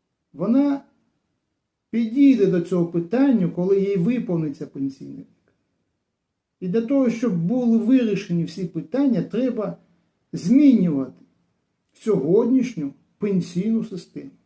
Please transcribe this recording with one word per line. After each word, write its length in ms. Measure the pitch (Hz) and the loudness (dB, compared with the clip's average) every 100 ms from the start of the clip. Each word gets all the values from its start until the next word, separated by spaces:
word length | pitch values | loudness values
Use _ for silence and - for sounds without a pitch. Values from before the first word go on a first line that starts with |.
| _ _ _ | _ _ _
вона 520 | 135 196 269 285 277 - _ _ _ _ _ _ _ _ _ _ | -6 0 2 2 -2 -8 _ _ _ _ _ _ _ _ _ _
підійде 560 | 226 226 254 277 233 185 | -4 -2 4 4 6 4
до 140 | 175 | 2
цього 260 | 170 180 170 | 0 0 0
питання, 640 | 175 170 240 277 233 170 | -2 -2 2 2 2 0
коли 320 | - 180 196 | -2 0 2
їй 160 | 196 196 | 2 0
виповниться 680 | 185 247 - 170 151 135 143 | 0 -2 -2 -2 -4 -6 -12
пенсійний 520 | 143 139 135 139 143 | -8 -8 -8 -16 -16
вік. 80 | - _ _ _ _ _ _ _ _ _ _ _ _ _ | -20 _ _ _ _ _ _ _ _ _ _ _ _ _
І 80 | 185 | -4
для 120 | 226 | -2
того, 300 | 226 277 247 | 0 2 2
щоб 260 | - 240 175 | 0 -2 -2
були 420 | 170 254 240 226 | -2 0 2 2
вирішені 680 | 202 262 220 190 - 170 | 4 2 2 -2 -2 -4
всі 200 | 156 - | -4 -6
питання, 580 | 175 165 - 262 285 190 | -8 -8 -6 -2 0 0
треба 540 | - 208 254 214 190 165 _ _ _ _ _ | -2 -2 -2 -4 -6 -10 _ _ _ _ _
змінювати 920 | 135 156 262 294 220 175 143 131 - _ _ _ _ _ _ _ | -8 0 4 6 4 2 -2 -4 -10 _ _ _ _ _ _ _
сьогоднішню 1000 | _ 226 190 139 202 233 262 - - 139 - _ _ | _ -2 -2 2 2 2 2 0 -4 -10 -10 _ _
пенсійну 680 | 214 190 - 175 214 226 | -2 -2 -2 -4 -2 -2
систему. 460 | - 175 - 147 139 - | -4 -10 -14 -16 -18 -20